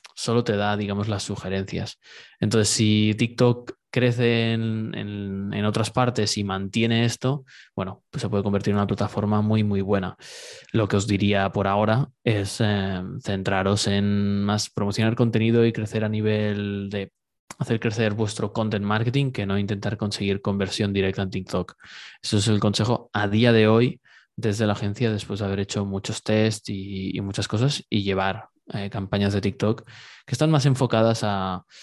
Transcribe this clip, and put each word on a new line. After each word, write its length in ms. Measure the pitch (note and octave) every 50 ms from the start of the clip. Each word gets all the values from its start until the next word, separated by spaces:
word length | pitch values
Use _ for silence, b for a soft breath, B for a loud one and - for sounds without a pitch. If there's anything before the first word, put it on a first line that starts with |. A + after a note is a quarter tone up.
| - - -
solo 300 | - - A#2 A2+ A#2+ A#2+
te 140 | A2+ G#2
da, 180 | G2+ G2+ G#2 G#2
digamos, 320 | G#2 G#2 G2+ G2+ G2+ G#2
las 160 | G#2+ G#2 G2 -
sugerencias. 720 | - G2 - - F#2 F#2+ G2 G2+ - F2+ F2+ F#2+ - - _ B B B B B B B B
Entonces, 260 | G#2+ G#2 A2+ A2 G2+
si 480 | - - A#2 G#2+ G#2+ G#2+ G#2+ G#2+ G#2+ G#2
TikTok 540 | A2 A#2+ A#2 - - B2 A#2+ A#2+ A#2+ - - - _ _ -
crece 600 | - A#2+ B2 A#2+ A2+ B2 A#2+ A#2 A#2 A#2 A2+ A2+
en, 420 | A2+ A2+ A2+ A2+ A2 A2 A2 A2 -
en, 600 | G#2+ G#2+ G#2 G#2 G2+ G2+ G2 G2 G2 G2 G2+ G#2
en 100 | G2+ G#2
otras 260 | G#2+ G#2 A2+ G#2+ -
partes 480 | - C3 B2 A#2+ A#2+ A2 G#2 - -
y 60 | G#2 G2+
mantiene 640 | G2 F#2+ F#2+ G2 F#2+ - A2+ A2+ A#2 A2+ A2+ A#2
esto, 400 | A2+ - - - C3 C#3+ C#3+ C3+ B B B B B B
bueno, 300 | - F#2 F#2+ - - _ _
pues 120 | - C#3+
se 60 | -
puede 160 | F2+ G#2 G2+ G2
convertir 280 | G#2 G2+ G2 - G#2+
en 80 | G2+ G#2
una 80 | G2+
plataforma 540 | F#2+ G2+ - G2+ - - G2+ G#2 G#2 G#2+ G#2+
muy, 220 | G#2+ G#2+ A2 A2 G#2+
muy 160 | G#2 G2+ G2
buena. 380 | F#2+ G2 G2+ G2 F#2 F2+ - B B B B B B B B B B B -
Lo 160 | A2 G#2+ -
que 80 | G#2
os 100 | G2 G#2
diría 420 | A2+ G2+ F2+ G#2 G2+ G2+ G2 G2 F#2+ -
por 140 | G#2 G2
ahora 420 | G2 G2+ G#2 G#2+ G#2+ A2+ C3 C#3+ - _ _ -
es, 320 | A#2+ G#2+ G2+ G2 G2 - -
eh, 420 | A2+ G#2 G#2 G2+ F#2+ G2 F#2+ F2+ F#2 F#2 F#2 A#2+ -
centraros 640 | - G2 F#2+ F#2+ G2 G2 F#2+ F#2+ G2 G2+ G#2 -
en 560 | G2+ G2+ G2+ G2+ G2+ G2+ G2+ G2+ G2+ G2+ G2+ G2+
más 260 | G2+ G#2 G#2+ - -
promocionar 460 | - G#2+ G2+ G2+ G2 A2+ A2 A2+ A#2
contenido 500 | - A#2+ A#2 A#2 A2 A2 A2+ A#2 A#2 A#2
y 60 | A#2
crecer 320 | A2+ A2+ G#2+ - - A2 G#2+
a 60 | G#2+
nivel 800 | G#2+ G#2+ G#2+ G#2+ G#2+ G#2+ G#2+ G#2 G2+ G2+ G2+ G2+ G2+ G2+ G2+ G2
de 240 | G2+ G2+ G2 - _ _ _ _ _ _ _ - - -
hacer 200 | C3 - A#2 A2
crecer 340 | - A2+ G#2+ A#2 A2 G#2+ G#2
vuestro 400 | A2+ A2 G#2 - - A2 G2+ -
content 320 | A2+ A2 G#2+ A2 G2 G2+
marketing 460 | G2+ G#2+ A2 A#2 A#2+ B2 C#3 C#3 C3
que 160 | C3 - G2
no 100 | G2 G2
intentar 400 | G2+ G2+ G2+ G#2 G2 G#2+ G#2 A2
conseguir 440 | - G#2+ G#2 - - G2+ G2 F#2+ F#2+ -
conversión 500 | G#2+ G2 G2 G2 G2 - - G#2 G2+ G2
directa 300 | G2 F#2+ F#2+ F#2+ G2+ G2
en 80 | F#2+
TikTok. 440 | - F#2+ F#2 - - F2+ F2+ - - B B B B B B B B B
Eso 160 | - - A2
es 100 | G#2 G2+ A2
el 100 | G#2+ G2+
consejo 500 | A2 G#2 G2 - G#2+ A#2+ A#2 - - - -
a 140 | G2+ G#2
día 240 | G2+ G#2 A2 A#2+ A#2+
de 160 | A#2 A2 G#2+
hoy 320 | G#2+ A2 A#2 B2 - - - b b b b b b -
desde 320 | - A#2 G#2+ G2+ A2+ A2
la 60 | G#2 G2+
agencia, 380 | - G#2 G2+ G2+ - A#2+ A2
después 280 | G#2+ G2+ - - G2+ G2
de 60 | G2+
haber 140 | G2 G2 G2+
hecho 220 | G2 - - G#2 G2+
muchos 380 | G2 G2 F#2+ - - G#2 -
tests 480 | - - G#2+ G#2+ A2 A2 G#2+ - - -
y, 480 | G2+ G2 F#2+ G2+ G2 F#2+ F#2+ - -
y 40 | -
muchas 260 | G2 G2 G2 G#2+ F#2+
cosas, 360 | - G#2+ G#2+ B2+ D3 - - - -
y 140 | A2+ G#2 G2
llevar, 460 | G2 F#2+ F#2+ F#2+ G3 F#3 - - - _ _ _ - -
eh, 180 | G#2 G2+ G2+
campañas 420 | - G#2 G2 - G#2+ G2+ G2+ G2 G2+
de 80 | G2
TikTok 440 | F#2+ G2 - - G#2+ G#2+ A#2+ - -
que 460 | - - - - - - - - - B2+
están 180 | - D#3 D#3+
más 160 | D#3+ C#3 C3
enfocadas 540 | C#3+ B2+ C3 C3 A2+ A#2 A2 A2+ A2+ A2+ - A#2
a 400 | G#2 G2+ F#2+ F#2+ F#2 F#2 F2+ - B B B